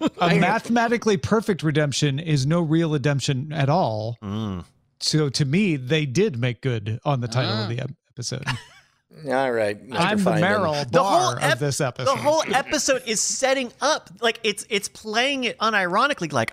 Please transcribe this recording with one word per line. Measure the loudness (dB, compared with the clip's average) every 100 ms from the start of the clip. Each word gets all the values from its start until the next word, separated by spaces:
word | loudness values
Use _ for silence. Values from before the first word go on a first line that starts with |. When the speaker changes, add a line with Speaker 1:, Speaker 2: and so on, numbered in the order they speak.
| -4 0
Speaker 1:
A |
Speaker 2:
I | 2 4
Speaker 1:
mathematically | 4 2 0 2 2 2 2 0
perfect | 2 0 2 0
redemption | 0 0 0 0 0 0
is | 0 0 2
no | 2
real | 2 2 2
redemption | 0 0 0 0 -2 -4
at | -2 2
all. | 2 2 -2 -4 -6
Speaker 3:
Mm. | -6 -4 -4 -6 -10 _ _ -8
Speaker 1:
So | -2 0 0
to | 0 0
me, | 2 2 0
they | 0 0 0
did | 0 0 0
make | -2 -2
good | -2 -4 -4 -4
on | -2 -2
the | -2
title | -2 -2
of | -2 -4
Speaker 2:
Ah. |
Speaker 1:
the | -6
ep-, | -8 -12 _
episode. | -14 -10 -8 -8
Speaker 2:
<laughs> | -8 -12 -20 _ _ _ -14 -4
Speaker 4:
All | 0 0
right, | 0 0 -2
Mister | -6 -2
Speaker 1:
I'm | 0 2
the | 2
Speaker 4:
Feynman. | 2
Speaker 1:
Meryl | 2 2 0 -2 0
Speaker 3:
The | 2
whole | 4 4 2
Speaker 1:
Barr | 0
of |
Speaker 3:
ep-, | 0 0
Speaker 1:
this | 0 -2
Speaker 3:
the | -2
Speaker 1:
episode. | -2 -2 0
Speaker 3:
whole | 2 2 2
episode | 0 0 -2 0 0 0
is | -2
setting | -2 0 0 0 -2 -2
up, | 0 0 -4 -4
like, | -2 0
it's, | -2 -4 -4
it's | -4 -4
playing | -10 -6 0 0 0 -4
it | -2
unironically, | 0 2 2 2 0 0 -2
like, | -2 -2